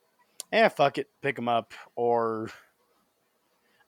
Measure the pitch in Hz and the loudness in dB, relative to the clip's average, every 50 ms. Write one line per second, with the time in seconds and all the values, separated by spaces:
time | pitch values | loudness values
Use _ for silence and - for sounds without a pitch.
0 | _ _ _ _ _ _ _ - - - - 208 226 196 - - 147 143 - 151 | _ _ _ _ _ _ _ -18 -10 -2 2 4 4 4 4 4 2 2 2 -2
1 | 135 _ _ _ - 139 127 123 120 120 117 117 107 - - - - - - - | -8 _ _ _ -4 -4 -4 -2 -2 0 0 0 -2 -4 -14 -20 -20 -14 -8 -4
2 | 120 120 120 117 117 113 113 110 110 104 - - - _ _ _ _ _ _ _ | -2 0 0 0 0 -2 -4 -4 -8 -10 -12 -16 -20 _ _ _ _ _ _ _
3 | _ _ _ _ _ _ _ _ _ _ _ _ _ _ _ _ _ | _ _ _ _ _ _ _ _ _ _ _ _ _ _ _ _ _